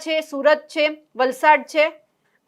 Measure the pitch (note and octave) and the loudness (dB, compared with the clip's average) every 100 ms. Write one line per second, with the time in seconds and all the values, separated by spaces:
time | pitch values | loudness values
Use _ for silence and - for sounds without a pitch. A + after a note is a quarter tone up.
0 | D#4 D#4 D#4 C#4+ C#4+ D4+ - D#4 D4+ D4+ | -2 -6 -6 -2 0 0 -2 -4 -4 -4
1 | _ A#3 C4 C4 D#4 D4+ - D#4+ D#4 D#4+ | _ -4 -4 2 4 4 2 -2 -2 -2
2 | _ _ _ _ | _ _ _ _